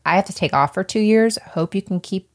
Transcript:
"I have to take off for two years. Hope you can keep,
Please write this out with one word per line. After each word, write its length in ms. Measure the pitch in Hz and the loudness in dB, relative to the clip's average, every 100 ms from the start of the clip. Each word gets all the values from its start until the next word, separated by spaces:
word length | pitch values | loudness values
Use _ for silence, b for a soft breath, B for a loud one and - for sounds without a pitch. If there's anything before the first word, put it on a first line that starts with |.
| 156 | 0
"I 100 | 180 | 0
have 100 | 202 | 0
to 80 | |
take 180 | - 160 | -2 0
off 200 | 139 151 | 2 0
for 100 | - | -2
two 160 | 190 220 | -4 0
years. 360 | 214 220 226 - - | 4 4 2 -2 -6
Hope 220 | 165 165 | -6 -4
you 80 | 190 | -4
can 160 | - 180 | -4 -6
keep, 300 | - 190 - | -4 -8 -8